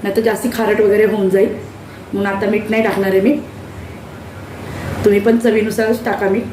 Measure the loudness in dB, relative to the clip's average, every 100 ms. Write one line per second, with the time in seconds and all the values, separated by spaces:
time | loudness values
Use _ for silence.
0 | 0 2 2 0 -2 -2 0 4 4 6
1 | 4 4 2 4 2 0 -10 -14 -16 -16
2 | -8 -4 -2 0 0 0 0 0 2 2
3 | 2 4 4 2 -2 -14 -14 -14 -14 -14
4 | -14 -16 -16 -16 -14 -14 -12 -8 -6 0
5 | 4 4 4 2 4 2 0 0 0 0
6 | -2 -2 0 0 -2